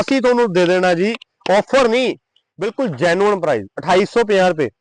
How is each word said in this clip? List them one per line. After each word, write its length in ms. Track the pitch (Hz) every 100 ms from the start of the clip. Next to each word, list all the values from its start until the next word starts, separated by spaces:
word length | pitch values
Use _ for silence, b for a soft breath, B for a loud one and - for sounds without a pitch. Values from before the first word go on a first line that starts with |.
ਅਸੀਂ 220 | - 269
ਤੁਹਾਨੂੰ 300 | 247 240 233
ਦੇ 140 | 175 175
ਦੇਣਾ 280 | 185 180
ਜੀ, 200 | 170 202 233 - _ - 202
ਆਫਰ 320 | - 269 247
ਨਹੀਂ, 280 | 240 240 - _ _ _ -
ਬਿਲਕੁਲ 280 | 208 - 247
ਜੈਨੂਇਨ 520 | 123 170 180 202 196
ਪ੍ਰਾਈਸ, 260 | 160 117 98 -
ਅਠਾਈ 260 | 165 185
ਸੌ 200 | 202 233
ਪੰਜਾਹ 240 | 214 196 185
ਰੁਪਏ। 220 | 156 127 _